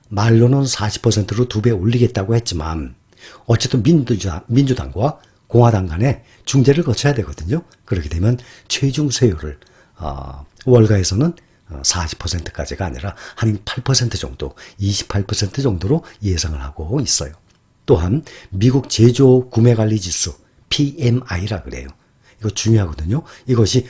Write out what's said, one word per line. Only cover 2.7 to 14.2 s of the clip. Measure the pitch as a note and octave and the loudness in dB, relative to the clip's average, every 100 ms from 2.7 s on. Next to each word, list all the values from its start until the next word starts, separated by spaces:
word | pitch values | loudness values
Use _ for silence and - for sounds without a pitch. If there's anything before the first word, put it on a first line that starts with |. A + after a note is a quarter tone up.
| D#2+ C2 - _ _ - - - | -6 -8 -14 _ _ -20 -10 0
어쨌든 | A2+ - C3 | 0 0 0
민주자-, | A2 E3 B2 G#2+ F#2+ D#2+ - | 4 2 2 -2 -4 -8 -2
민주당과 | A#2+ C#3 B2+ C#2 D2 C3+ - _ _ - | 2 2 0 -6 -4 -4 -4 _ _ 0
공화당 | A#2+ A#2+ G#2 F#2 | 4 4 4 -2
간에 | D#2+ B2+ A#2+ - _ - | -2 -2 -4 -10 _ -2
중재를 | C#3 B2+ C#3+ | 2 4 2
거쳐야 | D3 A2 C#3+ | 0 0 0
되거든요. | C3 F#2 D2 D#2+ D3+ - _ - | -2 -4 -8 -6 -6 -6 _ -6
그렇게 | F#2 D#2 | -6 -4
되면 | E2 G2+ B2 - - - | -2 0 -2 -6 -20 -10
최종 | - C#3 C3+ D3 | -4 -2 -2 -2
세율을, | A#2+ B2 D#2 D2+ C#2 _ _ _ - | 2 0 0 -6 -14 _ _ _ -12
어, | D#2 C#2 C2+ C#2 C#2 - C3 | -10 -10 -12 -14 -18 -8 4
월가에서는, | B2 G#2+ G#2 F2+ F#2+ E3 F3 _ _ - | 6 6 4 2 0 0 -2 _ _ -18
어, | D2 | -6
사십 | C#2 E2 E2 - | -4 -2 -4 -6
퍼센트까지가 | - F2+ D#2 - D2 - | -6 -6 -6 -8 -8 -6
아니라 | F#2 B1+ G2 - - - | -6 -6 -10 -12 -16 -4
한 | A2+ G#2 | -2 -2
팔 | - - | -6 -6
퍼센트 | - C3+ A#2+ | -2 0 0
정도, | G#2 | -4